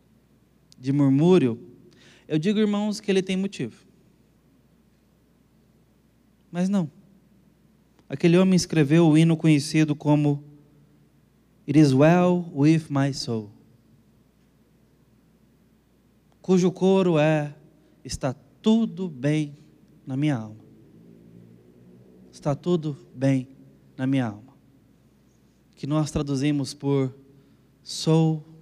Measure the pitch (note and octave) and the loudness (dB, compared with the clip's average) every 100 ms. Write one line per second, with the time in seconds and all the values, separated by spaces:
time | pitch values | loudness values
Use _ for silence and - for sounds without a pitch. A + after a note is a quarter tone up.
0 | _ _ _ _ _ _ _ - B2+ C#3+ | _ _ _ _ _ _ _ -10 -4 0
1 | C#3 C3+ E3+ F#3 C3 A2+ - - - _ | 2 4 4 4 2 -4 -12 -20 -20 _
2 | - _ - D#3 F3 G#3 G#3+ G3+ G#3+ G3+ | -20 _ -8 -4 -2 -2 -2 -2 -4 -6
3 | - F#3+ F#3+ F#3 G3 - A#2+ - _ _ | -4 -2 -2 -6 -6 -8 -12 -14 _ _
4 | _ _ _ _ _ _ _ _ _ _ | _ _ _ _ _ _ _ _ _ _
5 | _ _ _ _ _ _ _ _ _ _ | _ _ _ _ _ _ _ _ _ _
6 | _ _ _ _ _ F3 F#3 G3+ D3+ - | _ _ _ _ _ -6 -2 -2 -4 -8
7 | _ _ _ _ _ _ _ _ _ _ | _ _ _ _ _ _ _ _ _ _
8 | - C#3 F3 F3 F#3+ F#3 E3+ D#3+ C#3 E3 | -14 -2 2 4 4 2 0 0 2 4
9 | E3+ D3+ E3 D#3+ D#3+ D3 C#3+ D#3 D#3 D3 | 4 4 4 2 2 2 0 0 0 -2
10 | D3 D3+ D3 C#3+ - - _ _ _ _ | 0 2 0 -2 -8 -20 _ _ _ _
11 | _ _ _ _ _ _ - C#3+ D3 C3 | _ _ _ _ _ _ 0 4 6 6
12 | D3+ F3+ F3+ F3+ E3+ D3 D3 D#3+ D#3+ C#3 | 4 4 2 0 -2 0 2 2 0 -2
13 | C#3 C3 - A2+ G#2 - _ _ _ _ | -2 -4 -6 -8 -8 -18 _ _ _ _
14 | _ _ _ _ _ _ _ _ _ _ | _ _ _ _ _ _ _ _ _ _
15 | _ _ _ _ _ _ _ _ _ _ | _ _ _ _ _ _ _ _ _ _
16 | _ _ _ _ - F#3 F3+ - F#3 F#3+ | _ _ _ _ 0 2 2 0 0 2
17 | F#3 D#3+ D3+ D#3 D3 C#3 - _ _ _ | 2 2 2 0 -4 -12 -20 _ _ _
18 | B2 - C3+ B2 _ _ A3 A3+ A3 E3+ | -16 -8 -8 -8 _ _ 0 0 0 -6
19 | F#3 C3+ C#3+ D#3 D3 C#3+ _ _ _ _ | -10 -6 -4 -2 -4 -10 _ _ _ _
20 | - C3 D3+ B2+ G#2+ G#2+ - - _ - | -10 -4 -4 -4 -8 -18 -20 -20 _ -20
21 | - A1+ A1+ - A#1 - _ _ - - | -20 -20 -20 -20 -20 -20 _ _ -20 -20
22 | - - - - D#3 C#3 F3+ F3 D3+ C3+ | -20 -20 -20 -10 -8 -6 -4 -4 -4 -12
23 | - B2+ C3+ C3 B2+ - - _ _ - | -16 -4 -2 0 -4 -16 -20 _ _ -8
24 | C3 C3+ A#2+ G2+ - _ _ _ _ _ | -2 -2 -4 -8 -18 _ _ _ _ _
25 | _ _ _ _ _ _ _ _ C#3 D#3 | _ _ _ _ _ _ _ _ -4 -4
26 | D3 D#3 C#3+ C3+ D3 D3 C3+ - C#3 C#3 | -2 -4 -4 -4 -2 -2 -6 -8 -4 -2
27 | C3 - - _ _ _ _ _ - - | -4 -8 -20 _ _ _ _ _ -16 -6
28 | - D#3+ D#3+ D#3 - - | 0 2 0 -2 -10 -20